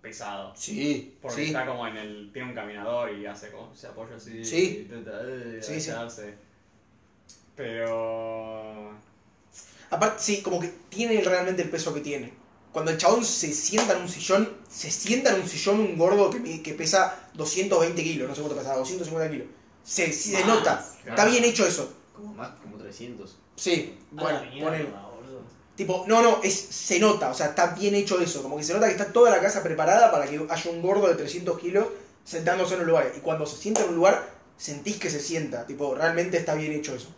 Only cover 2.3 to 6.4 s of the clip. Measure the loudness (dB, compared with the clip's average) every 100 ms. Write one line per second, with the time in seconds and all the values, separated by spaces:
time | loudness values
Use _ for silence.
2.3 | -12 -12 -10 -12 -10 -4 -4 -4 -6 -10
3.3 | -14 -16 -18 -18 -18 -20 -16 -16 -16 -16
4.3 | -12 -4 0 0 0 -10 -14 -12 -10 -10
5.3 | -10 -12 -12 -10 -8 -8 -8 -10 -12 -16
6.3 | -18